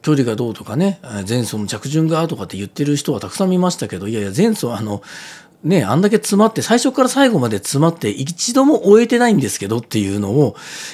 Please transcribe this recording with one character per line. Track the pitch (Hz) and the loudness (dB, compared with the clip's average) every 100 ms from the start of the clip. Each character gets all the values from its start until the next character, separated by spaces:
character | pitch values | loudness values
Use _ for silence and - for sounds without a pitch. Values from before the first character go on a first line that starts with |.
距 | - | 0
離 | 147 | 2
が | 120 107 | 0 -2
ど | 120 | -4
う | |
と | 104 | -8
か | 107 113 | -6 -2
ね、 | 196 185 | 0 -2
え | 139 | -8
ー、 | 107 95 | -8 -4
前 | 123 | -2
走 | 113 110 | -2 -4
の | - | -6
着 | 113 135 | -8 -4
順 | 156 160 | 0 0
が | 160 165 | 0 -2
と | 113 | -6
か | |
っ | 98 | -10
て | 190 | -10
言 | 202 | -10
っ | |
て | - 147 | -4 -2
る | 143 | -2
人 | - | -2
は | 117 | -6
た | 104 | -6
く | - | -4
さ | 190 | 0
ん | |
見 | 185 | 2
ま | 180 | 0
し | 175 | -2
た | 104 | -6
け | 92 | -8
ど、 | 101 | -6
い | |
や | 113 | -4
い | |
や、 | 101 101 | -4 0
前 | 226 | 0
走、 | 220 123 | 0 -4
あ | 113 | -4
の、 | 107 101 - - - - - _ | -4 -6 -8 -18 -18 -20 -20 _
ね、 | 156 185 | 0 2
あ | 98 131 | 2 2
ん | |
だ | 202 | 2
け | 214 | 2
詰 | - 202 | 2 2
ま | 214 | 2
っ | |
て、 | - | 2
最 | - 240 | 0 2
初 | 262 | 2
か | 262 | 2
ら | 254 | 0
最 | 262 269 | 4 2
後 | 202 | 2
ま | 120 | 0
で | 104 | -2
詰 | - 139 | -2 2
ま | 160 | 2
っ | 165 | 0
て、 | 110 | -4
一 | 101 139 - - | -4 -6 -6 -2
度 | 254 269 | 2 4
も | 302 196 | 4 6
終 | 214 | 6
え | 233 | 6
て | 240 | 4
な | 240 | 4
い | |
ん | 185 | 2
で | 110 | 0
す | - | -4
け | 98 | -4
ど | 113 | -4
っ | |
て | - 113 | -2 -2
い | 98 101 | -2 -2
う | |
の | 98 | 0
を、 | 127 131 - - - - | 2 2 0 -12 -16 -12